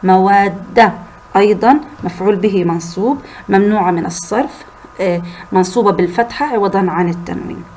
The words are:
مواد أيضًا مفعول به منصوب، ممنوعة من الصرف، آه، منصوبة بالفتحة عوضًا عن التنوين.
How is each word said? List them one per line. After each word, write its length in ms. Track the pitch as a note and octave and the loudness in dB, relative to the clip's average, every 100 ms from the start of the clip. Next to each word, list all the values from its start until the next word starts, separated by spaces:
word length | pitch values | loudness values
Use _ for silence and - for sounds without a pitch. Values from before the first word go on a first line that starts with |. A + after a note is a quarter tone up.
مواد 880 | F#3 F#3 F#3+ G3+ G3 - - - A3 - - - - F#3+ | 4 4 6 4 2 -4 -2 4 4 2 -16 -20 -4 2
أيضًا 440 | G#3 G#3+ A3+ D4 - - | 2 4 4 2 0 -10
مفعول 320 | - - F#3+ G3+ | -10 -2 0 0
به 280 | G3+ F#3+ | 0 0
منصوب، 540 | E3+ E3+ E3 - A3 C#4 - - - | 0 -2 -6 -4 -2 -2 -8 -18 0
ممنوعة 420 | G3 G3+ G#3+ F3+ | 2 4 2 2
من 160 | E3+ E3+ | 0 -4
الصرف، 580 | - - G#3+ D4 - - - - - | -8 -4 -4 -4 -8 -20 -20 -20 -6
آه، 220 | F#3 F3 F3 - - | -2 -2 -6 -16 -2
منصوبة 380 | F#3+ F#3 B3 G#3 | 0 0 2 0
بالفتحة 560 | F#3 F3 F3 A#3 - D4 | 2 0 0 -4 -4 -4
عوضًا 440 | A#3+ G3 G3 F#3 | -2 0 0 0
عن 180 | D#3+ F3 | 0 -2
التنوين. 560 | E3+ F3 F3 - - E3+ | -2 -8 -10 -8 -12 -14